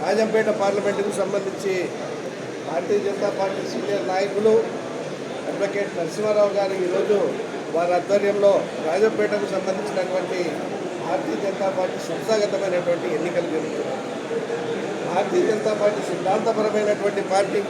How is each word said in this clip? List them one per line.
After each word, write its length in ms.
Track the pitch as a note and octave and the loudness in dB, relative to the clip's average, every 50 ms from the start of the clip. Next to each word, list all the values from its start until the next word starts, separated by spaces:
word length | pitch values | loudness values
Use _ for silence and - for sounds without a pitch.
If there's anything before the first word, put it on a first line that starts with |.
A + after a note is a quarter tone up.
| D3+ | 2
రాజంపేట 440 | F3 G3+ G#3+ A3 G#3 - A3 G#3 G#3 G3+ G3+ | 2 4 4 2 4 4 2 2 2 2 2
పార్లమెంటుకు 500 | G3 G3 G3+ G3+ G3 G3+ G3 G3 G3+ G#3+ G3+ G3+ | 2 2 2 2 0 0 0 0 -2 -2 0 -2
సంబంధించి 560 | G3 F#3+ G3+ G3+ G3 F#3+ F#3 - - G3 F#3+ F#3 E3+ C3+ - - - - - - - - - - - - - - - | -2 0 0 -2 -2 -2 -6 -4 -2 -2 0 0 -2 -4 -4 -6 -6 -6 -6 -6 -8 -8 -8 -8 -8 -8 -8 -8 -8
భారతీయ 320 | C#3 D3+ E3+ F3+ F#3+ G#3 G3+ G3 | -4 -4 -4 0 0 0 2 2
జనతా 240 | G3+ G3+ - G#3+ G3+ - | 0 -2 -2 -2 -2 0
పార్టీ 240 | - G3 F#3+ F#3+ - - - | 0 -2 -2 -2 -4 -4 -4
సీనియర్ 340 | - - - G3+ G3+ G3 F#3 | -4 -4 -2 -2 -2 -2 0
నాయకులు 440 | F#3 F#3 F#3+ G3 G3+ F#3+ G3+ G#3+ A3 A3 A3+ A3 E3 - - - - - - - - - - - - - - - D3+ | 0 0 0 0 0 0 2 4 6 6 6 4 2 -4 -6 -6 -6 -8 -6 -6 -6 -8 -8 -8 -8 -8 -6 -6 -4
అడ్వకేట్ 460 | D3+ - G3+ G3 G3 G3+ G3+ - G3 | -2 -2 -2 0 0 -2 -2 -2 -2
నరసింహారావు 540 | F#3 E3+ D#3 D3+ G3 G#3+ G#3+ G#3 G#3 G#3 G3+ F#3+ | -4 -4 -4 -2 -2 0 2 4 4 4 4 4
గారు 160 | G3+ G3 F#3+ F#3+ F3+ F3+ | 2 0 0 0 0 0
ఈరోజు 320 | F3 F3 G3 G#3+ G#3+ G#3 G3 F3 D3 - - - - - - - - C#3+ | 0 2 0 2 2 2 2 2 0 0 -2 -6 -6 -6 -8 -8 -2 0
వారి 180 | D#3+ F3 F3 F3+ | 0 2 4 2
ఆధ్వర్యంలో 540 | F3+ - F#3 G3 G3+ G3 G3+ G3+ G3+ G3+ G3+ G3 E3 - - - - - | 2 2 4 2 4 4 4 2 6 6 6 6 6 2 0 -4 -4 -2
రాజంపేటకు 600 | D#3+ E3 F#3+ G#3+ A3 - A3 G#3 G3 G#3 G#3 G3+ F#3+ F#3+ | 0 2 4 4 4 4 2 0 2 2 0 0 0 -2
సంబంధించినటువంటి 840 | F#3+ F#3 F#3+ F#3 G3 G#3 G#3 G3 F#3+ F3+ F3 F#3 F#3 F3 F3 - F3+ F3+ D#3+ D3 - E3+ F3 - - - - - - - | -2 0 0 -2 -2 -2 -2 -2 -2 -2 0 0 -2 0 0 -2 -2 -2 -2 -2 -4 -4 -6 -6 -6 -6 -6 -6 -6 -4
భారతీయ 340 | D3+ F3 F#3+ - - D#3+ D#3 - | -2 -2 -2 0 -2 -2 0 0
జనతా 260 | G3 F#3+ - G3+ G3 F#3 F#3 | -2 0 0 0 0 0 0
పార్టీ 200 | F#3 F3 - G3 - - | 0 -2 -2 -4 -6 -4
సంస్థాగతమైనటువంటి 960 | E3 - - - A3+ G#3+ G3+ G3+ G3+ F#3 G3 F#3+ F#3 F3 E3+ E3+ F3 E3 E3+ F3+ D#3 | -6 -4 0 0 2 2 2 2 0 -2 0 0 0 0 2 0 0 0 0 -2 -2
ఎన్నికలు 320 | D3+ D#3+ F3 F3 F3 E3+ D#3+ D#3 | -2 -2 0 0 0 -2 0 -2
జరుగుతున్నాయి. 460 | D#3+ D#3 D#3 - - - - - - - - - - - - D#3 D#3 - - D#3 - - - - - - - - - - D3+ | -2 -2 -2 -4 -4 -4 -4 -4 -6 -6 -6 -8 -8 -6 -4 -4 -4 -2 -2 -4 -4 -2 -4 -4 -4 -4 -4 -4 -4 -4 -2
భారతీయ 340 | E3+ F#3 G#3 - F3 F3+ D#3 C#3+ | 0 0 0 2 2 2 4 4
జనతా 220 | G#3+ - - A3 G#3+ G3+ | 2 2 2 0 0 2
పార్టీ 200 | G#3 G#3 G#3 G3 - - | 2 2 2 0 -4 -4
సిద్ధాంతపరమైనటువంటి 1120 | F3+ F3 F3+ F#3 G3 A3 G#3+ A3+ G#3+ G#3+ G#3+ G#3+ G3+ G#3+ G#3+ G#3 G#3 - G3 G3+ G3 G3+ G3 F3+ F#3 | -4 -2 0 0 0 2 2 2 2 2 0 2 2 2 2 2 0 2 0 0 0 0 -2 2 2
పార్టీ. 280 | F#3+ G3+ - - G#3 G3+ - | 2 2 2 0 -2 -2 -2